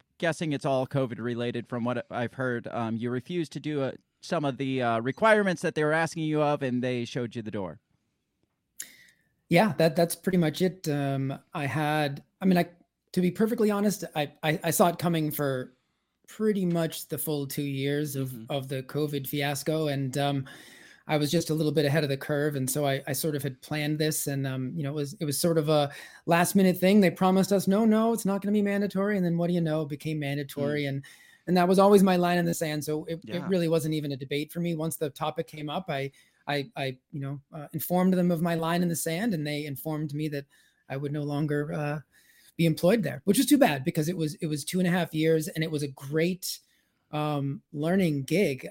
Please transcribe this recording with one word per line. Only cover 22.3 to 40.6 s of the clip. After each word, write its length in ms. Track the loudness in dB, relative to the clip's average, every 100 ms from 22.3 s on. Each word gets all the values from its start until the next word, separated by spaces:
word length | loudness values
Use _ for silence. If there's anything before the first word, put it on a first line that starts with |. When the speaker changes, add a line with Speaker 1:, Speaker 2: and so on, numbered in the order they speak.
| -2 0 -2
Speaker 2:
And 120 | -2
so 180 | 0 0
I, 160 | -2 -4
I 60 |
sort 240 | -4 -2 -4
of 60 |
had 180 | -6 -8
planned 380 | -8 -4 -2 0
this 280 | 0 -2 -2
and, 200 | -2 -2
um, 260 | -4 -6
you 80 | -6
know, 60 | -6
it 60 |
was, 180 | -4 -6 -4
it 60 | -4
was 120 | 0
sort 200 | 2 2
of 100 | 2
a 240 | 2 2 -4 -18 -8
last 320 | 2 2 4 4
minute 220 | 4 4
thing. 240 | 4 6
They 80 | 6
promised 420 | 4 4 4 4
us, 160 | 2 2
"No, 160 | 4
no, 300 | 4 4 2
it's 100 | 0
not 160 | 0 -2
gonna 140 | 0
be 80 | 0
mandatory." 560 | 2 0 -2 0 0 0
And 80 | 2
then 100 | 2
what 120 | 2
do 40 |
you 80 | 0
know, 220 | 0 0
it 80 | -2
became 280 | -4 -4 -4
mandatory. 680 | -2 -4 -6 -4 -2 0
Speaker 3:
Mm. 40 | -2
Speaker 2:
And, 160 | -4 -8 -16 -20 _ 0
and 100 | 4
that 100 | 6
was 100 | 8
always 240 | 8 8
my 140 | 8 6
line 220 | 4 2
in 80 | 0
the 80 |
sand. 280 | -2 -4 -4
So 200 | -4 -4
it, 160 | -4 -10 -8
it 60 |
Speaker 3:
Yeah. 120 | -6 -2
Speaker 2:
really 200 | 0 2
wasn't 240 | 2 0
even 200 | -2 -4
a 40 | -6
debate 340 | -4 -4 -4
for 100 | -4
me. 140 | -2
Once 220 | -2 -4 -2
the 140 | -6
topic 360 | -4 -4 -4 -8
came 220 | -10 -6
up, 220 | -6 -4
I, 200 | -4 -6 -10 _ _ -4
I, 220 | -4 -4
I, 220 | -6 -6 -6 _
you 80 | -10
know, 180 | -8 -8 -12
uh, 140 | -16 -10
informed 400 | -8 -2 2 2
them 160 | 4 2
of 100 | 2
my 140 | 0
line 280 | 0 0 0
in 60 | 0
the 80 | -2
sand, 380 | -2 -2 -2
and 120 | -2 -2
they 200 | -4 -6
informed 480 | -8 -6 -4 -4
me 140 | -4 -4
that 180 | -6 -10 _